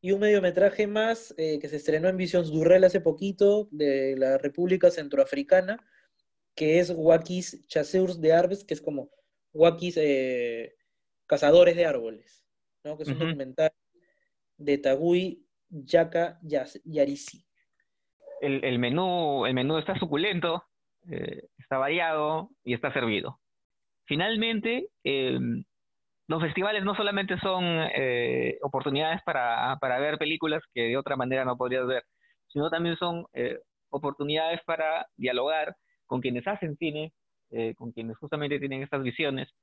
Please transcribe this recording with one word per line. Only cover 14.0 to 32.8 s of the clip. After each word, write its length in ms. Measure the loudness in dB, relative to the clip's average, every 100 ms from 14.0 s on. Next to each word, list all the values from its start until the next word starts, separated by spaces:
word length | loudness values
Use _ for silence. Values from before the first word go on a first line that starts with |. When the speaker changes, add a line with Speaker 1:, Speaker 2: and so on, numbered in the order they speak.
| _ _ _ _ _ _
Speaker 1:
de 200 | 0 2
Tagui 680 | 2 2 2 2 0 -8 _ _ _
Yaka 720 | -16 2 2 4 0 -2 -6
Yas-, 400 | -4 -4 -4 -14
Yarisi. 640 | -8 0 0 -2 -12 -20 _ _ _ _ _ _ _ _ -20 -8
Speaker 2:
El, 220 | -4 -2
el 160 | -2 -2
menú, 680 | 0 -2 -2 -2 -2 0 0
el 80 |
menú 240 | 0 -2 -2
está 200 | -4 -6
suculento, 680 | -4 -2 -2 -2 -2 -4 -8 _ _ _ -14
eh, 380 | -10 -10 -12 -18 _
está 200 | -6 -4
variado 720 | -2 -2 -2 -2 -2 -4 -8 _
y 100 | -6
está 180 | -4 -2
servido. 460 | -2 -2 -2 -4 -14 _ _ _ _ _ _ -6
Finalmente, 840 | -2 -2 -2 -2 -2 -2 -4 -6 _
eh, 360 | -4 0 0 -2 -2 -4 -8 _ _ _ _ _ -6
los 140 | -4
festivales 420 | -2 -2 -2 -2
no 120 | -2 -2
solamente 420 | -2 -2 -4 -4
son, 240 | -2 -2 -2 -2 -2 -2
eh, 640 | 0 0 0 -2 -2 -4
oportunidades 600 | -4 -4 -2 -2 -2 -4 -4
para, 520 | -2 -2 -2 -2 -4
para 200 | -2 -2
ver 180 | -2 -2
películas 460 | -4 -4 -4 -4 -6
que 80 | -4
de 160 | -2 -2
otra 180 | -4 -4
manera 300 | -2 -2 -2
no 100 | -2
podrías 300 | -2 -2 -2
ver, 180 | -4 _ _ _ _ _
sino 220 | -4 -2
también 280 | -2